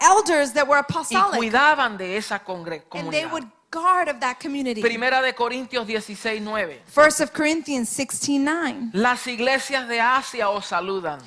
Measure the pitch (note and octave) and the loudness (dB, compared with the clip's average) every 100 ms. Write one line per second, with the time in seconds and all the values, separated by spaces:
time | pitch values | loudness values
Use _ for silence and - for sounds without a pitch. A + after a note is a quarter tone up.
0 | D#4+ G4 F4+ D#4 C#4+ D4 C#4 C#4+ C#4+ D#4+ | 6 6 4 2 2 2 4 2 2 -4
1 | D4+ F#4 G4+ C#4 A3+ A#3 D4 D4+ B3 G3+ | -2 2 2 2 0 4 4 4 0 -2
2 | F#3 G3+ G#3+ G3+ - F3+ E3 D#3 - F3 | -6 -6 -4 -8 -8 -10 -10 -12 -10 -10
3 | D4 D4+ D#4+ D#4+ A#3 _ _ E4 F4+ F4+ | -4 -4 -4 -6 -10 _ _ -2 2 2
4 | D#4+ B3 B3+ B3 D#4+ C#4 C4 A3 A#3 A3+ | 0 -2 -4 -4 -6 -4 -4 0 -2 0
5 | B3 C4 C4 B3 A#3+ B3+ B3 B3 G#3+ G#3+ | 2 2 2 0 -2 -4 -6 -6 -4 -4
6 | G#3 G3+ A3+ A3 G#3+ G#3+ F3 C3 - C#4+ | -6 -8 -6 -4 -4 -4 -4 -8 0 6
7 | D4+ D4+ D4+ - D4+ E4 D4 C4+ A3+ - | 6 4 -2 0 0 0 -2 -2 -2 -4
8 | C4+ - - C#4+ C#4 E4+ D4+ B3+ A#3 F#3+ | -4 -4 0 0 2 0 -2 -4 -4 0
9 | B3 B3 B3+ A#3 B3 C4+ C4 C#4 A#3+ A#3 | 2 0 -4 -2 0 0 0 -4 -2 0
10 | A#3 C4 C4 B3 G#3 G3+ - F3+ F#3 G3 | 2 2 0 -2 -2 -2 -2 -4 -2 -4
11 | E3+ C#3+ | -4 -8